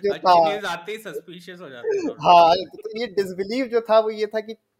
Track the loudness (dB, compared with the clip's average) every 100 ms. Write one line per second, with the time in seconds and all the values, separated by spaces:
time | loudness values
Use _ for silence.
0 | -6 -2 2 4 4 0 -6 -8 -10 -14
1 | -14 -16 -16 -20 -20 -20 -18 -12 -6 -6
2 | -6 -4 4 6 6 4 -2 -14 -12 -10
3 | -8 -4 -6 -6 -6 -4 -2 -2 2 2
4 | 2 -2 -6 -6 -10 -14 _ _